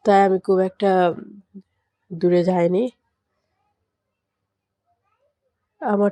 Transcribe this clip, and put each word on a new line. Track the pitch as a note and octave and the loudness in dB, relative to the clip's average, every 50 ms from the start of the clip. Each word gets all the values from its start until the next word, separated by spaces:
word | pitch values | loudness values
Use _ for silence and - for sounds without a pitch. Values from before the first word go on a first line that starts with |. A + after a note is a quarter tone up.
| _ | _
তাই | G#3+ G3+ G3 | 2 2 4
আমি | G3 F#3+ F#3+ F#3 | 4 2 0 -2
খুব | - - F#3+ F#3 | -2 -2 0 0
একটা | F#3 F#3 - _ G#3 G3 F#3+ F#3 F3+ F3 - - - - - G3+ _ _ _ G3 - _ _ _ _ _ _ _ _ _ | 0 -4 -4 _ -2 0 2 2 2 0 -2 -6 -14 -20 -20 -20 _ _ _ -20 -20 _ _ _ _ _ _ _ _ _
দূরে | F3+ E3 F3+ F3 F3 F3 E3+ | -8 -4 0 0 2 2 0
যাইনি। | F3+ F#3 F3+ F3 F3 F3+ F#3+ B3 B3+ - _ _ _ _ _ _ _ _ _ _ _ _ _ _ _ _ _ _ _ _ _ _ _ _ _ _ _ _ _ _ _ _ _ _ _ _ _ _ F5 F5 _ _ _ _ _ _ _ _ _ _ _ _ _ _ _ _ _ | 0 0 0 0 0 0 -2 -4 -4 -8 _ _ _ _ _ _ _ _ _ _ _ _ _ _ _ _ _ _ _ _ _ _ _ _ _ _ _ _ _ _ _ _ _ _ _ _ _ _ _ _ _ _ _ _ _ _ _ _ _ _ _ _ _ _ _ _ _
আমার | D#4+ A#3 G#3 G3+ G#3 G3+ | -6 -4 -2 -2 -2 -2